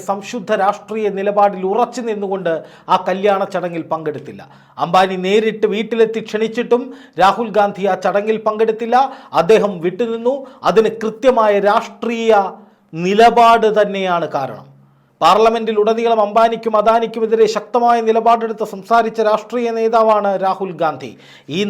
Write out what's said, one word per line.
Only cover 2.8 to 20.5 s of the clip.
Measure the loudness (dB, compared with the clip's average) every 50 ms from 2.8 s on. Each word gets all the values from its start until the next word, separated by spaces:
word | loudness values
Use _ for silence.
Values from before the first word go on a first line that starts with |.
| _ -2 -2
ആ | 0 0 -2
കല്യാണ | -4 0 0 0 0 0 -2 -4 -4
ചടങ്ങിൽ | -6 -6 -6 -6 -8 -8 -6
പങ്കെടുത്തില്ല. | -6 -6 -6 -6 -8 -8 -10 -16 -18 -18 -20 -20 -20 -20 _ _ _ -8 -4
അംബാനി | 0 2 2 2 2 0 -4 -2
നേരിട്ട് | 0 0 0 0 0 -2 -2 -2 -2 -2
വീട്ടിലെത്തി | -4 -6 -4 -2 0 0 0 0 -4 -8 -8
ക്ഷണിച്ചിട്ടും | -6 -4 -4 -4 -4 -6 -4 -2 -2 -2 -2 -4 -14 -18 -20 -10 _ 0
രാഹുൽ | 2 2 2 0 -4 -2 0 0
ഗാന്ധി | 0 0 -2 -4 -4 -4
ആ | -2 -2 -2
ചടങ്ങിൽ | -2 -2 0 -2 -2 -4 -2 -2 -2
പങ്കെടുത്തില്ല. | -2 0 0 -2 -2 -4 -2 0 2 2 2 0 -4 -12 -14 -4 -2 0
അദ്ദേഹം | 4 4 4 4 4 2 -2 -4 -6
വിട്ടുനിന്നു. | -4 -4 -2 -4 -4 -4 -4 -2 -2 -2 -4 -6 -12 -12 -6 -2 0
അതിന് | 2 2 2 2 0 -4
കൃത്യമായ | -6 -8 -6 -2 0 2 4 4 4 4 2 2 2 2
രാഷ്ട്രീയ | 2 0 0 -4 -8 -8 -6 -6 -4 -2 2 4 4 4 2 0 -4 -12 -20 _ _ _ _ _ -8 -4 -2 0
നിലപാട് | 4 6 6 6 6 6 6 6 6 4 4 2 2 2
തന്നെയാണ് | 2 0 0 -4 -2 -2 -2 -2 -2 -4 -4 -6
കാരണം. | -6 -6 -8 -12 -18 -20 -20 _ _ _ _ _ _ _ _ 0 4
പാർലമെന്റിൽ | 4 6 6 4 4 2 0 -2 -2 0 0
ഉടനീളം | 2 2 0 0 0 0 2 2 0 2
അംബാനിക്കും | 2 2 2 2 2 -2 -4 -2 0 2 4
അദാനിക്കുമെതിരെ | 4 2 2 2 -2 -4 -4 -4 0 2 4 2 2 2 -2
ശക്തമായ | -4 -2 -2 0 2 2 2 2 2 2
നിലപാടെടുത്ത് | 2 2 4 4 4 2 2 -4 -6 -6 -8 -8 -8
സംസാരിച്ച | -10 -4 0 2 2 2 0 0 -2 0 0
രാഷ്ട്രീയ | 0 0 -2 -4 -6 -4 -4 -2 -2 -2
നേതാവാണ് | 0 2 2 2 4 4 2 2 2 0 -2 0 -2
രാഹുൽ | -2